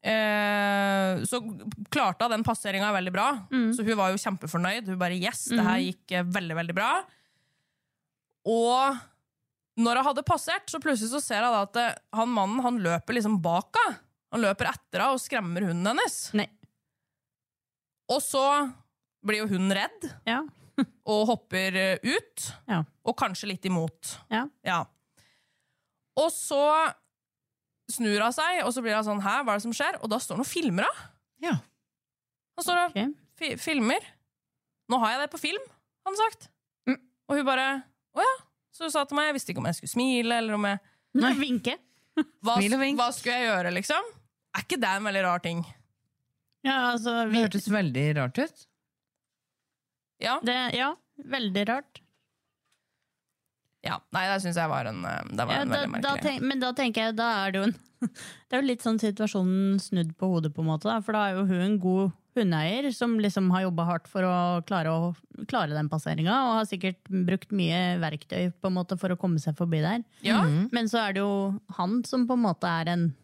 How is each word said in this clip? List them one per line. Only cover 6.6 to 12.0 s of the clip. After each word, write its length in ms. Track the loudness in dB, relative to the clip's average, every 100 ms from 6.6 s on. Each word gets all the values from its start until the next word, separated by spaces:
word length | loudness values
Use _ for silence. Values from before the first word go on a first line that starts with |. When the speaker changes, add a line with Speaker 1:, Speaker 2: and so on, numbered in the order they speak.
| -2 0
Speaker 1:
bra." 280 | 0 0 -4 _ _ _ _ _ _ _ _ _ _ _ _ _ 0
Og 520 | 2 4 4 2 0 -8 _ _ _ _ _ _ 0
når 180 | 2 4
hun 80 | 2
hadde 180 | 0 2
passert, 400 | 0 0 -4 -4
så 120 | -4
plutselig 300 | 0 0 0
så 100 | -4
ser 220 | -2 0
hun 100 | 2
da 80 | 2
at, 160 | 0 0
eh, 180 | -2 -2